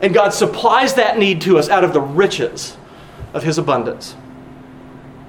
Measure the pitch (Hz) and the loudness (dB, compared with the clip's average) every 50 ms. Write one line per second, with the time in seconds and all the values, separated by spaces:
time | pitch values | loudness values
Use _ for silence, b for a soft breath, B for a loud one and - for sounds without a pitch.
0 | - 202 165 220 208 196 - - 214 - - - - 226 226 254 269 262 - 247 | 0 2 4 4 2 2 2 0 -2 -2 -2 -2 0 2 2 2 2 2 2 2
1 | 226 208 - 226 202 196 185 160 151 190 180 - - - 208 185 175 160 147 147 | 0 2 2 2 2 2 0 0 2 4 4 4 4 4 2 2 2 2 2 0
2 | 143 143 143 170 202 190 - - 123 - - - - - - - B B B B | -2 0 0 2 2 2 0 -2 -4 -6 -6 -10 -12 -12 -14 -18 B B B B
3 | B B B B B B - 151 127 165 151 - - 151 135 127 117 - - - | B B B B B B -8 -4 -4 -2 -2 0 0 0 0 0 -2 -4 -8 -8
4 | - - - - - - - - - - - - - - - - - - - - | -14 -18 -18 -18 -20 -20 -20 -20 -20 -20 -20 -20 -20 -20 -20 -20 -20 -20 -20 -20
5 | - - - - - | -20 -20 -20 -20 -20